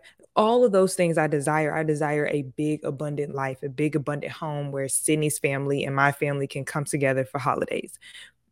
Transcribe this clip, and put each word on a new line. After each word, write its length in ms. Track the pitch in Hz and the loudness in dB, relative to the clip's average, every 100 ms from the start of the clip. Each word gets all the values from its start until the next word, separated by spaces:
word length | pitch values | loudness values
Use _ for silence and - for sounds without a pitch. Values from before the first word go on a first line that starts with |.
| - _ _ | -2 _ _
All 300 | - 214 240 | 2 4 6
of 80 | 247 | 6
those 220 | 190 185 | 6 4
things 240 | 185 175 165 | 4 2 4
I 80 | 151 | 2
desire. 480 | 147 143 151 151 | 2 2 2 2
I 80 | 156 | 0
desire 440 | 156 151 151 151 147 | 0 0 0 0 0
a 160 | 147 | -2
big, 400 | 131 - 151 151 | -4 -4 -2 -2
abundant 500 | - 135 147 147 143 | -4 -6 -6 -4 -4
life, 280 | 143 135 131 | -4 -4 -4
a 60 | 143 | -8
big, 260 | 131 151 | -2 0
abundant 380 | 151 139 147 - | 0 -2 -4 -6
home 400 | - 160 147 143 | -8 -6 -6 -4
where 160 | 139 135 | -4 -4
Sydney's 500 | - - 156 151 147 | -2 0 2 2 0
family 460 | 147 139 139 143 | -2 0 0 0
and 100 | - | 0
my 160 | 139 143 | 4 4
family 360 | 139 147 143 139 | 4 -2 -2 -4
can 180 | 143 | -6
come 200 | 131 151 | -6 -4
together 400 | 143 151 135 131 131 | -2 0 0 0 -2
for 120 | - | -2
holidays. 600 | 131 - - - - - - - - _ _ | -2 -2 -2 -4 -8 -16 -20 -20 -20 _ _